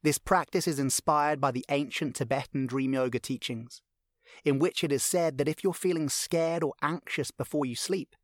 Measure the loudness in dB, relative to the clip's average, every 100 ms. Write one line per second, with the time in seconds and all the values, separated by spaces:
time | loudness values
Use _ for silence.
0 | 2 0 2 2 4 0 0 0 0 0
1 | 2 2 2 2 0 0 -2 -2 -2 -4
2 | -4 -4 -2 -2 -2 -4 -2 -2 0 0
3 | 0 -2 -4 -6 -6 -8 -10 -18 _ _
4 | _ _ _ -4 0 2 2 0 0 0
5 | 2 2 0 2 0 2 0 0 0 0
6 | 0 -2 0 0 0 0 -2 -2 -2 -2
7 | -6 -4 -4 -6 -4 -2 -2 -2 -2 -4
8 | -4 _